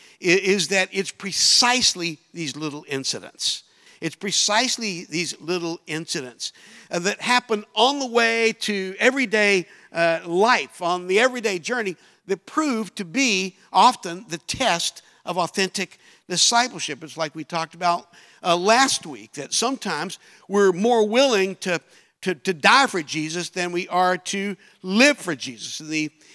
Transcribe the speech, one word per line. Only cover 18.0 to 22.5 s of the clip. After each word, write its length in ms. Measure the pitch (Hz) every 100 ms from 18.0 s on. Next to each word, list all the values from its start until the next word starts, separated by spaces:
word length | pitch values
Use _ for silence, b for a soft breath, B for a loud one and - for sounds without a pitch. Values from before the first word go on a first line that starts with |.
| - B B B
uh, 140 | 185 175
last 480 | 190 233 269 - 165
week, 280 | 120 110
that 200 | - 139
sometimes 640 | - 240 269 202 151 180 - b b b
we're 240 | 202 196
more 360 | 180 226 233 214
willing 480 | 233 277 214 190 180
to, 220 | 190 170 - b b _
to, 120 | 185
to 200 | 170 -